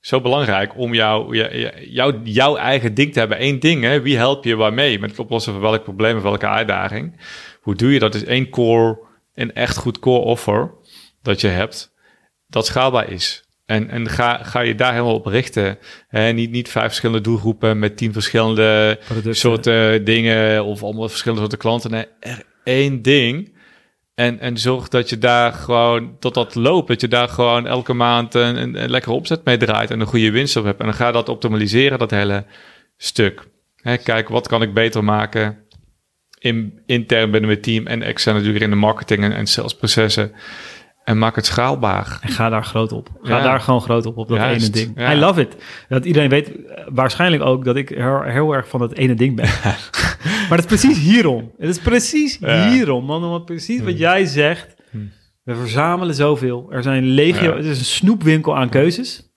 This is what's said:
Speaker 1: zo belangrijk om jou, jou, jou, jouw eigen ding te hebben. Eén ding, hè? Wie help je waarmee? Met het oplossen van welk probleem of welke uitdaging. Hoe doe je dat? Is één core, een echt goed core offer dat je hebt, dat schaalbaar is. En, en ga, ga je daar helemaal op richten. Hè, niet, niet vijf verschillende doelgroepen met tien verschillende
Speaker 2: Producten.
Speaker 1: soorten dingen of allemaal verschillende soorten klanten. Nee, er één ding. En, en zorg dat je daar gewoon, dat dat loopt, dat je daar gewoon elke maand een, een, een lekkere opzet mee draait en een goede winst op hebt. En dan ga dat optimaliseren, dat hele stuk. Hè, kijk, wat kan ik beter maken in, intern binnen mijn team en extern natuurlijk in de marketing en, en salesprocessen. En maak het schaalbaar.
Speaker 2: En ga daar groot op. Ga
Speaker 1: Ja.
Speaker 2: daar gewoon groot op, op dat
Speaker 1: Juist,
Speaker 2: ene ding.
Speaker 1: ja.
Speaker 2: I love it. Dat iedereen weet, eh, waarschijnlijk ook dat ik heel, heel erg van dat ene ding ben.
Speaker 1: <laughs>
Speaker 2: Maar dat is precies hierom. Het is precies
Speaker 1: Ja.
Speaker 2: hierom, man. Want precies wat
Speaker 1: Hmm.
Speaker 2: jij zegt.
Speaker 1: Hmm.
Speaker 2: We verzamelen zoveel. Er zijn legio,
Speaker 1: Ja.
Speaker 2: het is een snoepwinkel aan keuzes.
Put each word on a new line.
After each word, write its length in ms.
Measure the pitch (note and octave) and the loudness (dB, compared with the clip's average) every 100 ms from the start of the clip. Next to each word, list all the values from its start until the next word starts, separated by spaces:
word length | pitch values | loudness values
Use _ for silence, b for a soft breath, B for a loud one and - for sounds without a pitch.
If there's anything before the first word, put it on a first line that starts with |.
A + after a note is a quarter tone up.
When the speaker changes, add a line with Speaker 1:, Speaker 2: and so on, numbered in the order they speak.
Speaker 1:
zo 200 | - C3 | -2 -2
belangrijk 560 | B2 C3+ B2 F#2+ G2+ - | 2 0 2 0 -2 -4
om 160 | B2 | -2
jou, 420 | A#2 A2 G#2+ A2+ A2+ | 2 2 2 0 -2
jou, 340 | A2+ B2+ A#2 - - | -2 -4 -8 -8 -10
jou, 280 | A#2+ C3 B2 | 0 0 0
jouw 320 | A2+ G#2+ C3+ D3 | -2 2 2 2
eigen 380 | A#2+ C3+ A#2 | 0 0 0
ding 180 | G#2+ D3 | 0 0
te 60 | C#3+ | 2
hebben. 240 | A2 A#2 | -2 0
Eén 160 | C3 C#3 | -2 0
ding, 220 | D3 E3 | 0 2
hè? 180 | A#2 C#3+ | 2 0
Wie 160 | B2+ C3 | 2 2
help 280 | A#2+ C#3 | 2 0
je 120 | B2 A2+ | -2 2
waarmee? 420 | G#2+ A2+ C#3+ G#2 | 2 2 0 0
Met 120 | G2+ | -4
het 80 | G#2 | -8
oplossen 340 | A#2 A#2 A2 | -4 -4 -4
van 100 | G2 | -2
welk 200 | G#2 A2 | 0 0
probleem 340 | - F#2+ A2 A2+ | -4 -2 0 2
of 60 | |
welke 240 | G2 G2+ G#2 | 0 0 0
uitdaging. 720 | G#2 A2 G2 F#2+ G#2 D#3+ - B B B B | -2 0 -2 -2 -6 -10 -14 B B B B
Hoe 140 | - | -8
doe 180 | F#2+ A#2+ | -2 2
je 60 | C#3 | 2
dat? 160 | G#2+ | 2
Is 100 | G#2+ | -2
één 240 | - B2 C3 | -2 -2 -2
core, 480 | - A#2 A#2 A2+ A2 b b b | 0 2 4 4 0 b b b
een 200 | - A#2+ | -10 -8
echt 220 | A2 A#2+ - | -4 -4 -4
goed 220 | B2+ A2+ | -6 -4
core 260 | - B2 | 2 2
offer 460 | A2 A#2+ - G#2 D3+ - B B B _ | 2 -2 0 0 -2 -8 B B B _
dat 180 | - G2+ | -4 0
je 80 | G#2+ | 0
hebt, 460 | F2+ A2 - - _ _ _ _ _ _ | 0 -4 -6 -18 _ _ _ _ _ _
dat 180 | - A2+ | -4 -2
schaalbaar 440 | - C3 B2+ G#2+ | 0 2 2 -2
is. 360 | F#2 - - _ _ _ | -6 -6 -8 _ _ _
En, 220 | G#2+ A2+ | -2 -2
en 180 | B2 A2+ | -6 -6
ga, 280 | - A#2+ A#2+ | 0 0 0
ga 180 | - B2 | -4 -2
je 140 | A#2+ | -2
daar 180 | G#2+ B2 | 0 0
helemaal 220 | A#2+ A#2+ | 2 0
op 120 | A2 G#2 | 0 0
richten. 520 | G#2 B2+ - G2 G2+ B B B | -4 -2 -2 -2 -4 B B B
Hè, 240 | A2 A2 | 0 0
niet, 180 | A2+ A#2 | 0 -2
niet 180 | A#2+ A#2+ | -4 -4
vijf 180 | - A2 | -2 -2
verschillende 340 | - A#2+ A2+ | -2 -2 -2
doelgroepen 560 | G#2 A2+ G#2 A2 A2+ G#2+ | 0 -2 -2 0 0 0
met 180 | G#2+ G#2 | -2 -2
tien 160 | A#2 | -4
verschillende 840 | G#2+ G#2 A2+ A2 A2 A2 G#2+ G#2+ G#2+ | -4 -2 0 2 4 4 4 4 0
Speaker 2:
Producten. 320 | - A2+ A2 A2 | -4 -6 -4 0
Speaker 1:
soorten 680 | B2 A2+ A#2+ A2+ A2 A2 | 2 2 2 4 4 4
dingen 600 | G2+ A2+ A2+ A2 A2 G#2+ | 2 2 2 2 2 2
of 180 | G#2 G2+ | 0 -6
allemaal 260 | G#2 A2 A2 | -8 -6 -8
verschillende 320 | - - A2+ | -6 -4 -2
soorten 160 | G#2 G#2+ | -2 -2
klanten. 320 | A2+ A#2 A#2 | -2 -2 -2
Nee, 160 | A2 A2+ _ | -6 -8 _
er 220 | A2 A#2+ - _ | -14 -14 -16 _
één 380 | - B2+ C#3 C3+ | -2 0 0 0
ding. 580 | A2+ C#3+ A#2+ C#3 G3+ b b b b b _ | 2 4 2 -2 -8 b b b b b _
En, 260 | - A#2+ A#2+ | -2 -2 -2
en 180 | B2+ A#2 | -6 -4
zorg 300 | A2+ B2+ A#2 | -2 -2 0
dat 200 | B2+ A#2+ | -2 -2
je 80 | A2+ | 0
daar 340 | B2 A#2+ A#2+ | 4 4 4
gewoon, 640 | - - A#2+ A#2 A#2 A#2 - | 0 -2 2 4 2 -2 -6
dat 160 | B2+ | -4
dat 200 | A#2+ A#2 | -2 -2
loopt, 340 | A#2+ A#2 F3+ - | 0 2 2 2
dat 120 | - | -2
je 80 | A#2+ | 0
daar 200 | A#2+ A#2+ | 0 0
gewoon 380 | - A#2+ A#2+ A#2+ | 0 2 2 0
elke 260 | B2 A#2+ | -4 -2
maand 420 | B2 A#2+ A#2+ A#2 | 0 2 2 0
een, 220 | A#2+ A#2+ A#2+ | 0 0 0
een, 200 | B2 A2 | -6 -6
een 80 | A#2+ | -4
lekkere 240 | B2 B2+ | -4 -2
opzet 300 | B2 D#3+ E3 | -4 -2 -4
mee 120 | D3+ B2 | 0 2
draait 340 | G#2+ G#2+ G#2+ | 2 0 -2
en 100 | A#2 | -4
een 60 | G#2 | 0
goede 240 | A#2+ A2 | 2 2
winst 260 | A2 C#3 - | 2 0 -2
op 80 | |
hebt. 140 | G#2 G2 | -2 -2
En 40 | A2 | -4
dan 80 | |
ga 180 | G#2 A#2+ | 0 0
dat 160 | A#2 A#2 | 0 -2
optimaliseren, 680 | A#2+ A#2+ G#2+ G#2 A2 C3+ C3 | -4 -2 0 0 2 2 0
dat 120 | A2+ | -2
hele 340 | G#2 G2+ G2+ G2+ b b b b _ | 0 0 -2 -6 b b b b _
stuk. 520 | - - G#2 - - _ _ _ | -10 0 0 0 -20 _ _ _
Hè, 200 | B2 A#2+ | -4 -4
kijk, 320 | - A2+ A2 | 0 -2 0
wat 200 | A2+ - | -2 0
kan 140 | A2+ | 0
ik 120 | A2 | 0
beter 300 | G2+ A2+ A2 | 2 0 0
maken 540 | G#2 G#2+ A2 A2+ G#2+ G#2+ _ - _ _ _ _ _ _ | 0 0 0 -2 -4 -4 _ -20 _ _ _ _ _ _
in, 420 | B2 A2+ G#2+ - _ | -2 -2 -4 -10 _
intern 440 | A#2+ A2 A#2 A2 | -2 2 2 4
binnen 200 | A2 G#2+ | 2 2
mijn 120 | G#2 | 0
team 240 | G#2+ A2 A2 | 0 -4 -2
en 160 | A#2 | -6
extern 320 | A2+ A2 - G#2+ | -6 -4 0 0
natuurlijk 280 | G#2 G#2 | 2 0
in 60 | G#2+ | 2
de 60 | G#2 | 2
marketing 460 | G#2+ A2 - G#2+ | 2 0 -2 0
en, 80 | G2+ | 0
en 140 | G#2+ G#2 | -2 -4
salesprocessen. 840 | - A2+ - G#2+ - A2 G#2 G#2 B B B B B B _ | -4 -4 -6 -2 2 2 2 -4 B B B B B B _
En 140 | - A2 | -2 2
maak 180 | A2 A2+ | 2 0
het 100 | G#2+ | -2
schaalbaar. 720 | - B2 C#3 A2+ G2 G2 - | 0 0 0 0 -2 -4 -8
Speaker 2:
En 60 | - | -8
ga 200 | - A2+ | -2 0
daar 160 | A2 | -2
groot 280 | G#2+ A2+ A2+ | -4 -4 -2
op. 160 | A2 - - | -4 -12 -14
Ga 140 | - A#2 | -2 0
Speaker 1:
Ja. 60 | |
Speaker 2:
daar 180 | C3+ C3 | 2 2
gewoon 200 | - B2+ | 2 0
groot 260 | - A#2 A2+ | 2 -2 -2
op, 100 | A2+ | -8
op 120 | A2 | -4
dat 80 | A2+ | 0
Speaker 1:
Juist, 240 | A#2 A#2+ A2 G#2+ | 0 0 0 0
Speaker 2:
ene 80 | A2+ | -4
ding. 60 | A2 | -4
Speaker 1:
ja. 120 | A#2+ | 0
Speaker 2:
I 20 | D3 | 4
love 220 | D#3+ F3 | 4 4
it. 160 | C3 - B B B | 0 -4 B B B
Dat 160 | C3 | -2
iedereen 240 | D3 D3+ C#3+ | 2 2 4
weet, 360 | C#3 D3+ - - | 2 0 -10 -16
eh, 180 | - - | -18 -8
waarschijnlijk 500 | C3 C3 - F3+ D#3 | 0 0 2 2 2
ook 220 | C#3+ C3 | 2 2
dat 120 | B2+ B2 | 2 -2
ik 120 | C#3 | -2
heel, 340 | - B2 C#3 | -4 -2 -2
heel 300 | C#3 B2 D#3 | -2 0 0
erg 160 | C#3 A#2+ | 0 -2
van 120 | C3 | -4
dat 120 | A#2+ | -4
ene 220 | - C3 | 0 2
ding 220 | A#2+ B2+ A#2 | 4 2 2
ben. 120 | - | 0
Speaker 1:
<laughs> 120 | - A2 F#2+ - - - - D#3+ G3+ G3 | 0 -2 -2 -6 -8 -8 -6 -4 -4 0
Speaker 2:
Maar 120 | E3 | 0
dat 120 | E3+ | 2
is 80 | G#3 | 4
precies 180 | C4+ C4+ | 4 4
hierom. 540 | D3+ A#3 F3+ B2 A2+ - | 6 6 4 0 -6 -8
Het 100 | D#3 | -4
is 100 | F3 | -2
precies 580 | - A#3+ A#3+ D4+ D4+ - | 2 0 2 0 -2 -2
Speaker 1:
Ja. 300 | B2+ A#2+ F#3+ | 0 2 4
Speaker 2:
hierom, 340 | B3+ G#3 B2+ | 4 4 0
man. 160 | C3 D#3 | -2 -4
Want 240 | E3+ E3+ | -4 -6
precies 340 | E3+ E3+ D#3+ B3 | -8 -12 -6 -4
wat 80 | G#3+ | -4
Speaker 1:
Hmm. 80 | D#3+ | 0
Speaker 2:
jij 260 | E3 F#3 | 2 4
zegt. 500 | F#3+ C#3 D3 E3+ - _ _ | 2 2 2 0 -8 _ _
Speaker 1:
Hmm. 200 | A2+ G#2 b b _ | -14 -14 b b _
Speaker 2:
We 120 | - | -10
verzamelen 600 | A#2 A#2+ A2+ D#3 F3 F3+ | -6 -4 0 0 0 -2
zoveel. 580 | C#3 C#3+ C#3+ B2+ B2 B2+ | 0 2 2 -2 -6 -8
Er 100 | C#3 | -6
zijn 220 | B2+ C3+ | -2 0
legio, 460 | C3 C3+ D#3 E3+ E3 | 2 4 4 4 2
Speaker 1:
Ja. 60 | D#3+ | 0
Speaker 2:
het 80 | |
is 140 | D#3 C#3 | -2 -4
een 60 | |
snoepwinkel 720 | B2 - F#3+ A3 D#3+ D#3 D#3 D3 | -2 0 2 4 4 2 2 0
aan 120 | B2+ | 2
keuzes. 640 | C3 D3+ E3+ B3+ - - | 4 2 0 -8 -12 -18